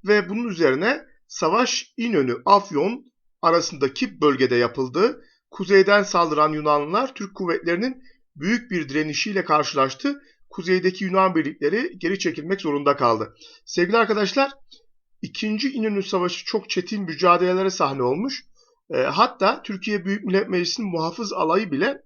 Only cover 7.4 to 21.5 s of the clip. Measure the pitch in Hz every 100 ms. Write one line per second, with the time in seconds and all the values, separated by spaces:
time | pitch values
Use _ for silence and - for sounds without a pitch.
7.4 | 185 170 165 175 247 254 - _ _ -
8.4 | 165 233 233 180 143 143 156 147 214 196
9.4 | 170 151 147 147 135 - 285 285 _ _
10.4 | _ - 170 185 180 185 190 190 190 165
11.4 | 143 - 143 202 320 - 165 190 175 156
12.4 | 156 190 156 143 143 139 123 110 110 _
13.4 | - - - - 175 226 220 208 196 269
14.4 | 277 - - - _ _ _ _ - -
15.4 | 214 214 269 254 220 202 190 190 180 175
16.4 | - 220 - - 180 208 185 151 180 175
17.4 | 180 185 190 185 151 139 123 147 254 269
18.4 | - _ _ _ _ - 185 147 240 -
19.4 | 190 269 - 196 214 208 180 208 202 190
20.4 | 220 185 175 - 208 165 160 170 214 -
21.4 | 160